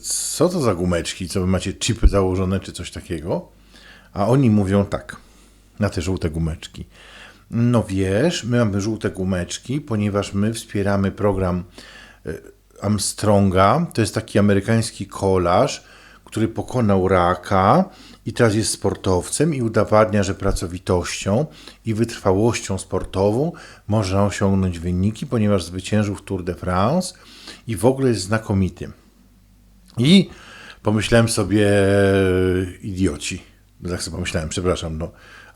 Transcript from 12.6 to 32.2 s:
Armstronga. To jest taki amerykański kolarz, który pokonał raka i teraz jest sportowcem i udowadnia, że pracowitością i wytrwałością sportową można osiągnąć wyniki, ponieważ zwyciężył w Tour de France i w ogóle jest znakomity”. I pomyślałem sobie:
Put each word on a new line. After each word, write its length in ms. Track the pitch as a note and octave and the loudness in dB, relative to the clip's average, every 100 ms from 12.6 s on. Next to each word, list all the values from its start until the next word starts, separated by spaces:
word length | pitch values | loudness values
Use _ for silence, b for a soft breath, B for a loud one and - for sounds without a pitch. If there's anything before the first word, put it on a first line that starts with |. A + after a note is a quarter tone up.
| _ - | _ -6
Armstronga. 1040 | G2+ G#2 - - G#2 G2+ G2 F2+ G2 C#3 E3 | -2 -2 -4 -2 2 4 4 4 4 4 0
To 80 | - | -2
jest 140 | G#2 A2+ | -2 -2
taki 240 | - A2+ | -2 2
amerykański 680 | G2+ G2 G2+ A2+ A2 - G2 | 4 2 2 0 -2 -6 -12
kolarz, 760 | - G2 F#2+ F2 F#2+ C#3 - B B B B - | -4 0 2 4 2 2 -2 B B B B -10
który 180 | G#2+ A2 | -4 -2
pokonał 600 | - - B2+ A2 F#2+ F#2 | -4 -6 0 2 2 4
raka 840 | F#2 F2 F2+ - G2 G2 D3+ F#3 B B B - | 4 4 0 0 2 6 4 2 B B B -8
i 80 | |
teraz 220 | A2+ A#2 G#2 | 0 2 2
jest 160 | G2+ | -2
sportowcem 840 | - G2 F#2 F#2+ F2+ - - D#3 C3+ | -2 -4 -2 0 0 0 -2 0 0
i 60 | |
udowadnia, 640 | A2+ A2+ G2 G#2+ A2 G#2 | -2 0 2 4 4 2
że 120 | F#2+ F#2+ | 0 -2
pracowitością 1120 | F#2+ - F2+ F#2 - F2+ E2 - F#2+ G#2+ D3+ B B B A#2 | -2 -2 -4 -6 -2 -2 -2 -6 -2 -2 -2 B B B -6
i 80 | |
wytrwałością 840 | G#2+ A#2 - G#2 F#2+ A#2 - - F#2+ | -2 -4 -2 0 2 2 0 -4 -8
sportową 760 | - F#2 F2+ F#2+ G2+ A2+ D#3+ - B B B | -6 -6 -4 0 2 2 -2 -6 B B B
można 380 | A2 F#2+ G2 G2+ | -2 0 0 0
osiągnąć 540 | - G2 G2 F#2+ E2+ | 0 0 2 0 -2
wyniki, 480 | F2 F2+ G2+ A2 C#3+ | -4 0 -2 -2 -4
ponieważ 360 | B2 G#2 G2 | 0 2 0
zwyciężył 520 | F2 F#2 - G#2+ G2+ F#2 | -2 -10 -2 -2 0 -4
w 60 | |
Tour 220 | - F#2+ | -6 -6
de 120 | F2 E2+ | -6 -6
France 580 | F2+ F2+ G#2+ F3 F3+ - B B B B B | -2 0 2 0 -4 -10 B B B B B
i 80 | G#2+ | 0
w 100 | A2+ | 2
ogóle 240 | C#3 C3+ | 2 2
jest 120 | G#2 | 0
znakomity”. 720 | F#2 A2 - G2 F2+ - - - _ _ _ _ _ _ _ _ _ - | -2 -4 0 0 0 -2 -14 -16 _ _ _ _ _ _ _ _ _ -2
I 320 | C3+ F#3+ - B B B B B | 6 6 4 B B B B B
pomyślałem 460 | G#2+ G#2+ F#2+ A#2 A2+ | -2 0 4 4 4
sobie: 400 | - F2+ G#2 G2+ G2+ G2 G2 G2 G2 | 0 2 2 4 4 4 4 4 4